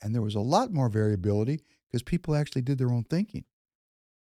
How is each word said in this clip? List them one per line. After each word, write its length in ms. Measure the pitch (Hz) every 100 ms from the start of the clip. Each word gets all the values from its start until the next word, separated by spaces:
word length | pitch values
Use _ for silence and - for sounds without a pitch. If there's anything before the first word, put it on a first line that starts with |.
and 140 | 104
there 80 | 117
was 140 | 107 104
a 40 |
lot 320 | 113 180 254
more 160 | 165 123
variability 720 | 107 107 101 98 104 113 151 _ _ _
'cause 120 | 117
people 320 | - 170 -
actually 280 | 151 147 -
did 160 | 127 135
their 120 | 127
own 140 | 120
thinking. 400 | 110 160 214 127 - _ _ _ _ _ _ _ _